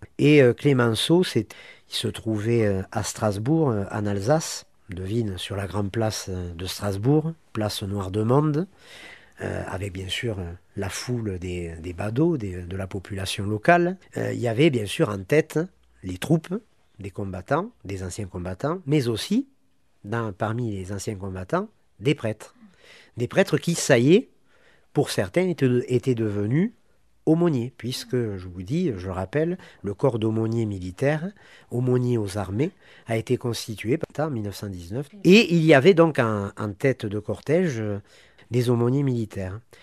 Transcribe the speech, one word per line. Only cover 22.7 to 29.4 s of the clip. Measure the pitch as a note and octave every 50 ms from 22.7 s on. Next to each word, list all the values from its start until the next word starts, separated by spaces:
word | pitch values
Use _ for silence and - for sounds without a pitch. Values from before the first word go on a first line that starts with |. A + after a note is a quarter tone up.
| _ _ - - - - - _ -
Des | A2 A#2+
prêtres | A#2 - E3+ G3 - D#3
qui, | C#3 - E3+ E3+
ça | - - - C#3+
y | A#2+ A#2+ C#3+ F3
est, | A3+ C4+ - _ _ _ _ _ _ _ _ _ _ _ _ -
pour | D#3 B2 -
certains, | - - G#2 F2+ - E3+ F#3 F#3
étaient, | E3 - C#3 B2+ B2 B2 -
étaient | - B2+ A#2+ - C3+ B2
devenus | A2+ A2+ G#2+ G2+ G#2 G2+ G#2+ B2+ D#3 F#3+ A#3+ - _ _ _ _ _ _ _ _ _ -
aumôniers, | D3+ D#3+ E3 F3 F3 D3 B2 A2+ C3 -
puisque, | - - A#2+ B2+ - - - -
je | B2 A#2 G#2+ G2 F#2 F#2
vous | F#2 F2 F#2 F#2
dis, | F2+ C#3+ E3+ F#3 D#3+ G#2+
je | F2+ F2+ F#2+
rappelle, | F2+ F#2 F#2+ - - D3